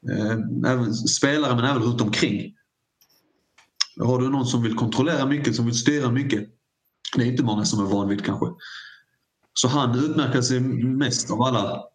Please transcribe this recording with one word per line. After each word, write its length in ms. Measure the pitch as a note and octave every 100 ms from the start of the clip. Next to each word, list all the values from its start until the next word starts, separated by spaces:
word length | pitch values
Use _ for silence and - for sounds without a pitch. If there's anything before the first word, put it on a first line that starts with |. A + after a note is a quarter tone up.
| -
Eh, 220 | G2+ G#2 A2 G#2+ - -
även 220 | B2+ A#2
spelare, 640 | - A2+ - C#3 D3+ C#3+ A#2+
men 80 |
även 180 | B2 C3+
runt 180 | A2+ A#2+
omkring. 540 | G#2+ G#2 - G2+ - - _ _ _ _ _ _ _ _ _ _ _ _ - -
Har 180 | A#2+ B2
du 100 | B2+
någon 180 | C#3 B2
som 160 | B2+
vill 140 | A#2 A2
kontrollera 500 | A#2+ - D#3 D3+ C3+
mycket, 300 | C#3+ C3+ A2+
som 100 | A#2
vill 80 |
styra 360 | A#2 - D3 B2+
mycket? 380 | B2 C#3+ G#2+ G#2 _ _ _ _ _ - -
Det 60 |
är 40 | A#2
inte 160 | B2+
många 220 | B2+ G#2
som 220 | G#2 G#2+ G2
är 40 |
van 180 | G2+ G2
vid, 160 | G2+
kanske. 220 | - - - - - - - - _ _ _ _ _
Så 140 | - -
han 300 | C#3+ B2+ B2
utmärker 420 | D3+ D#3 C3 B2+
sig 200 | A#2+ B2+ C3 A#2+
mest 460 | A#2+ C3 C#3 A#2+ -
av 120 | A#2
alla 400 | B2+ A#2 F#2+ - -